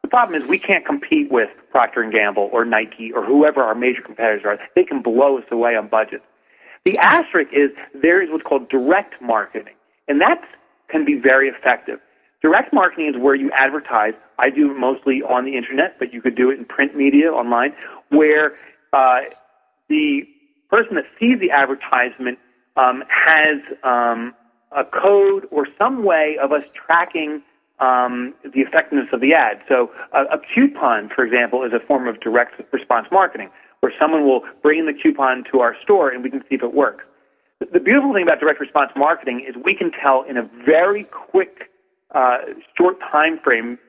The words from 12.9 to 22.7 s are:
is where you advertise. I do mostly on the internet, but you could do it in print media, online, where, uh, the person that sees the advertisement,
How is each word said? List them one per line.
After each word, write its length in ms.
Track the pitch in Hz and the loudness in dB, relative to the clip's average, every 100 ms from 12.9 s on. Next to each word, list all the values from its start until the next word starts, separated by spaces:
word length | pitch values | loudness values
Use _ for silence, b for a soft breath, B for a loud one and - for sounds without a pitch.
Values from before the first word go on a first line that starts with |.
| - 151 | 0 -4
is 60 | 127 | 0
where 140 | 135 | 2
you 160 | 139 135 | 2 0
advertise. 640 | 139 135 143 - 117 107 110 _ - | 0 0 -2 -4 -2 -2 -4 _ -2
I 100 | 127 | -2
do 240 | 135 147 | 0 0
mostly 500 | 139 127 131 139 131 | 0 -4 -2 -2 -2
on 220 | - 123 | -2 -2
the 120 | 131 135 | -2 -8
internet, 420 | 120 135 180 - | -6 -4 -4 -4
but 160 | 123 | -10
you 80 | 120 | -4
could 140 | 127 117 | -4 0
do 140 | 127 | 0
it 80 | 135 | 0
in 60 | |
print 320 | 117 - 139 147 | -8 -4 -4 0
media, 340 | 139 143 165 | 0 0 -2
online, 420 | 135 120 120 135 - B B _ | -2 -2 -2 -2 -6 B B _
where, 440 | 147 151 151 151 - B B _ | 2 4 2 0 -4 B B _
uh, 300 | 139 131 127 131 - _ _ _ _ _ | 2 4 2 -2 -18 _ _ _ _ _
the 340 | 151 151 143 143 _ _ _ _ | -2 0 -4 -6 _ _ _ _
person 240 | 214 226 | 0 0
that 100 | 165 - _ | -6 -8 _
sees 200 | 233 247 | 0 0
the 100 | 180 | 2
advertisement, 880 | 139 135 135 - 127 123 - 127 123 _ _ _ | 2 0 -4 -4 -2 -2 -4 -8 -8 _ _ _